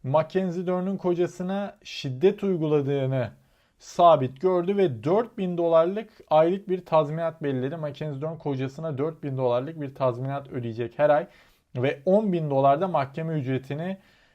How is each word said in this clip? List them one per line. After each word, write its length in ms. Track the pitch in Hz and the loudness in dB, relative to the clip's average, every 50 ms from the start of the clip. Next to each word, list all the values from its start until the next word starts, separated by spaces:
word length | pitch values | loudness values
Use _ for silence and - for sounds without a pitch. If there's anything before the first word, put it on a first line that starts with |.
| - | -4
Mackenzie 640 | 131 139 156 156 156 - 185 190 185 165 180 185 | 2 2 2 2 2 -2 -2 -2 0 -4 -4 -4
Dern'ün 300 | 175 180 180 180 190 196 | -2 -2 -2 -2 -4 -4
kocasına 800 | 185 - 180 175 165 175 170 170 - 180 180 190 196 202 190 - _ _ | -2 0 0 0 2 0 -2 -2 -8 -8 -6 -4 -6 -6 -8 -12 _ _
şiddet 600 | - - - - 143 127 127 147 196 202 208 - | -14 -12 -8 -6 -6 -4 2 2 2 2 2 -2
uyguladığını 880 | 196 185 165 156 151 151 147 139 131 143 139 135 131 135 131 120 104 - _ _ _ _ _ _ _ _ _ | -2 0 0 0 2 2 2 2 0 -2 -2 0 -2 -2 -2 -4 -4 -8 _ _ _ _ _ _ _ _ _
sabit 600 | - - - - 175 175 160 143 131 127 131 - | -20 -12 0 6 8 8 8 6 4 -4 -6 -2
gördü 360 | - 185 185 180 175 175 202 | 0 0 2 2 0 0 2
ve 260 | 202 190 170 127 110 107 | 2 2 2 0 -2 0
dört 340 | 147 180 214 240 226 _ | 2 2 2 0 -2 _
bin 200 | - 190 180 175 | -6 -4 -4 -2
dolarlık 520 | 170 170 170 165 165 165 175 196 214 220 - _ _ - _ | -2 0 4 4 4 4 4 0 -6 -8 -10 _ _ -4 _
aylık 400 | 156 156 160 170 185 196 196 - | 4 4 6 4 2 -2 -2 -4
bir 160 | 180 180 180 | -4 -4 -2
tazminat 580 | - 165 156 156 143 151 160 170 165 160 - 156 | 0 2 2 2 2 -2 -4 -4 -6 -6 -4 -4
belirledi. 320 | 143 139 127 123 139 151 | -2 -2 0 -2 -4 -6
Mackenzie 460 | 160 156 147 139 - 156 156 143 131 | -6 -8 -8 -8 -6 -8 -8 -6 -6
Dern 160 | 143 160 165 | -6 -8 -8
kocasına 600 | 160 - 151 139 127 131 131 131 - 160 160 147 | -6 -6 -4 -4 -4 -4 -6 -6 -8 -8 -6 -4
dört 260 | 123 143 160 160 - - | -2 -4 -4 -4 -6 -8
bin 140 | 143 135 | -6 -4
dolarlık 440 | 131 131 123 120 123 131 147 165 160 | 0 0 2 2 0 -2 -4 -8 -8
bir 140 | 147 135 135 | -10 -10 -6
tazminat 560 | - 135 127 120 120 131 135 139 143 139 139 | -2 0 0 0 -2 -6 -6 -6 -6 -8 -8
ödeyecek 480 | - 131 117 117 110 113 120 117 - - | -8 -6 -6 -6 -6 -6 -6 -8 -2 2
her 100 | 147 151 | 4 4
ay 180 | 147 151 175 - _ _ _ _ _ _ _ _ _ | 4 2 2 -4 _ _ _ _ _ _ _ _ _
ve 240 | 127 120 139 - - - | -2 -2 -2 -2 -2 0
on 280 | 185 190 208 220 202 175 | 2 2 4 4 2 0
bin 160 | 170 160 147 | 0 -2 0
dolar 320 | 139 135 135 139 139 156 | 0 2 4 4 4 4
da 60 | 190 | 0
mahkeme 460 | 190 170 151 139 135 - 165 160 160 160 | -2 -2 -2 -2 -2 -6 -8 -6 -4 -4
ücretini 640 | 156 127 127 131 131 131 - 143 147 165 185 196 196 _ _ _ _ _ _ | -4 -2 -2 -4 -4 -4 -6 -8 -8 -6 -8 -8 -10 _ _ _ _ _ _